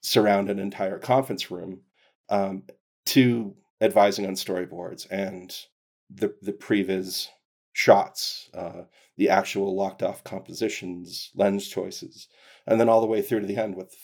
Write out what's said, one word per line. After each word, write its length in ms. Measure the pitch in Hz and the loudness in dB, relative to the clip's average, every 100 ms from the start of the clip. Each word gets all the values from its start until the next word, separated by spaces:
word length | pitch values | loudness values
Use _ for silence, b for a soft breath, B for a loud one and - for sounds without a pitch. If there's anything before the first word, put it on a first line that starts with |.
surround 480 | - 117 107 101 101 | 0 4 6 4 2
an 100 | 98 | -2
entire 400 | 98 - 95 98 | -4 -4 -6 -4
conference 520 | - 131 131 95 - | 0 0 2 -6 -8
room, 300 | 90 92 95 _ _ _ _ - | -10 -10 -14 _ _ _ _ -4
um, 320 | 101 98 95 - - _ _ - | -2 -2 -4 -12 -20 _ _ 0
to 480 | 135 123 120 101 - _ _ | 4 4 2 -2 -12 _ _
advising 420 | 110 104 101 101 95 | 2 6 4 4 -4
on 80 | |
storyboards 720 | 95 - 92 85 85 90 87 - | -6 -6 -6 -6 -8 -12 -12 -8
and 560 | 95 95 92 90 - - _ _ _ _ | -6 -6 -8 -14 -16 -18 _ _ _ _
the, 260 | 98 104 - | -4 -4 -4
the 100 | 98 | -10
previs 720 | - - 104 95 95 92 - - _ _ _ _ | -10 0 0 2 -2 -4 -8 -10 _ _ _ _
shots, 760 | - - 101 - - - - - | 0 6 6 6 -4 -10 -10 -14
uh, 280 | 90 87 85 82 b b - | -12 -10 -12 -18 b b 0
the 120 | 101 | 4
actual 440 | 98 95 104 98 | 4 2 -2 -2
locked 280 | 95 98 - | -2 -4 -2
off 200 | 92 - | -4 -4
compositions, 1040 | - 98 - 87 110 - 92 87 87 - - | -10 -12 -12 -4 -4 -4 -8 -10 -12 -14 -12
lens 340 | - 98 101 - | 0 2 2 -4
choices, 600 | - 95 - - - - b b b - | -6 -8 -10 -16 -18 -20 b b b 0
and 120 | 113 | 2
then 100 | 117 | 6
all 120 | 113 | 4
the 60 | 110 | 4
way 160 | 110 | 0
through 180 | 101 113 | 0 -2
to 60 | 101 | -2
the 100 | 101 | -4
end 200 | 107 92 | -4 -6
with 140 | 92 | -14
the 60 | - | -18